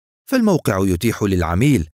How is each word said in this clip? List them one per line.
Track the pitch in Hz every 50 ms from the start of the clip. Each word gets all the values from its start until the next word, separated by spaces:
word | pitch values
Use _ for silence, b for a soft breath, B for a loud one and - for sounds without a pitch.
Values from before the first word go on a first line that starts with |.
| _ _ _ _ _ -
فالموقع | 269 262 226 214 185 147 - - 101 95 98
يتيح | 98 90 85 - 117 104 - 104
للعميل | 101 95 90 85 82 85 92 123 147 139 101 78 - _